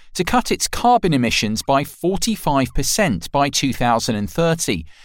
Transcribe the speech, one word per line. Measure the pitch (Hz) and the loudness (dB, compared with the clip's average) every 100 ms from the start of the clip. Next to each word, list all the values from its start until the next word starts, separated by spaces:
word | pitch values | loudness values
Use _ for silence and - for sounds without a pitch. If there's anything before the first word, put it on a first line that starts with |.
| - - | -10 -6
to | |
cut | 175 247 - | 0 0 0
its | 226 - | -2 -4
carbon | - 240 247 185 | 0 2 4 4
emissions | 139 117 - 107 110 | 2 0 0 -2 -2
by | - 139 | 0 0
forty-five | 147 - 170 190 - 214 - 139 127 | 0 -4 -2 -2 -2 -2 0 0 0
percent | - - - 190 90 - | 0 0 2 0 0 -2
by | 139 143 | 0 0
two | - 139 | 0 0
thousand | 117 123 117 - 107 | 2 2 2 0 -4
and | 101 | -4
thirty | - 165 160 - 92 - - | 0 0 0 -2 -4 -6 -18